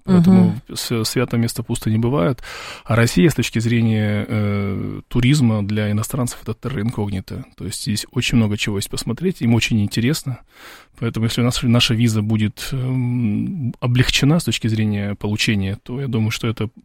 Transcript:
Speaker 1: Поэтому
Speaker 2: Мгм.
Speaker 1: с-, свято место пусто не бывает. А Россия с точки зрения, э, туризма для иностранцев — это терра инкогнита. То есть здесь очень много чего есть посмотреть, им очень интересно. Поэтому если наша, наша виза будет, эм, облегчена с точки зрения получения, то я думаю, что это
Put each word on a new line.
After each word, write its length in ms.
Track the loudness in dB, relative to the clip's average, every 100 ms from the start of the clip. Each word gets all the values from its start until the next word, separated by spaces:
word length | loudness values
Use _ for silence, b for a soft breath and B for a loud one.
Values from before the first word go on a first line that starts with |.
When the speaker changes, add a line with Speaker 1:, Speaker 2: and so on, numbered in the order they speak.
Speaker 1:
Поэтому 400 | 4 6 8 8 6 2 -8
Speaker 2:
Мгм. 80 | -10
Speaker 1:
с-, 280 | -4 -2
свято 320 | -2 -2 0 0
место 260 | -2 -2
пусто 280 | -6 -4 0
не 80 | 0
бывает. 420 | 2 2 0 -2 B B B B
А 120 | B 2
Россия 320 | 2 4 4
с 60 |
точки 240 | 4 -2 0
зрения, 680 | 2 2 2 2 0 0 -2
э, 760 | -2 0 -2 -2 -4 -6 -8 -4
туризма 540 | 0 2 4 4 2 0
для 240 | -2 0
иностранцев — 480 | -2 -2 -4 -6 -6
это 120 | -10
терра 260 | -8 -8 -4
инкогнита. 640 | -4 -2 -4 -4 -8 -12 -12 -12
То 80 | -10
есть 160 | -6
здесь 240 | -4 -4 -4
очень 260 | -4 0 2
много 180 | 2 0
чего 200 | -4 -4
есть 100 | -6
посмотреть, 540 | -6 -6 -4 -4 0
им 100 | 2
очень 280 | 2 2 0
интересно. 560 | 0 0 -2 -2 -6 -12 -14 B B B B -8
Поэтому 260 | -6 -2 -2
если 140 | 0
наша, 260 | 0 0 2
наша 280 | 4 2
виза 260 | 2 2 2
будет, 480 | 0 0 0 -4 -8
эм, 1000 | -4 -2 -2 -2 0 0 -2 -4 -4 -6 -4
облегчена 580 | 0 2 2 2 4 2
с 60 |
точки 240 | 0 -2 -2
зрения 460 | 0 0 0 -4
получения, 640 | -4 -4 -2 0 0 -2 -6
то 160 | -8 -8
я 100 | -2
думаю, 220 | 0 0
что 160 | -2 -4
это 220 | -2 -6 -8